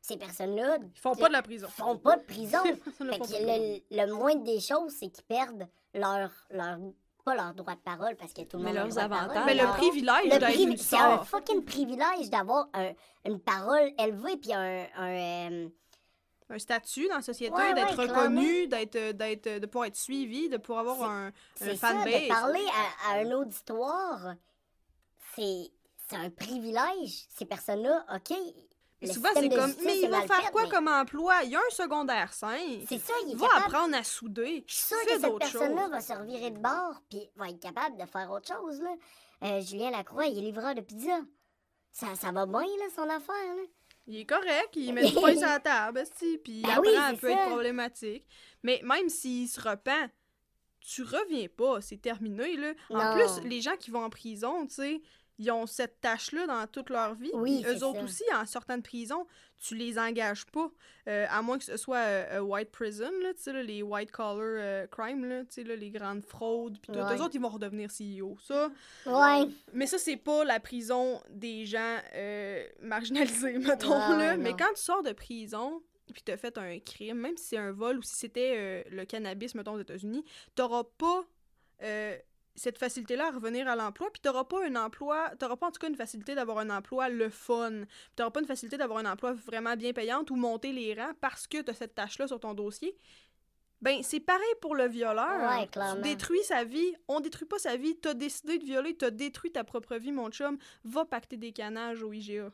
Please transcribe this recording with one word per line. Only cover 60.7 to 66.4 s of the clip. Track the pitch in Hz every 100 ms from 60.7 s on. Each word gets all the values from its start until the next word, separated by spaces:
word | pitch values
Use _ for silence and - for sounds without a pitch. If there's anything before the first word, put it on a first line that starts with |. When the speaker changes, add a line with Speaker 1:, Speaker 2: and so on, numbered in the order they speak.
| _ - - -
Speaker 2:
Euh, | 208 208
à | 208
moins | 233 262
que |
ce | - 226
soit, | - 247
euh, | 220 196 180 196
a |
white | 202 202 214
prison, | - 220 208 247 370
là, | 370 359
tu |
sais, | -
là, | 269
les | 233 208
white | 208 208 214
collar, | - 220 208
euh, | 220 220 202 196 190
crime, | - 220 269 247
là, | 254
tu | 247
sais, | -
là, | 233 226
les | 208
grandes | 214 202 202
fraudes, | 202 -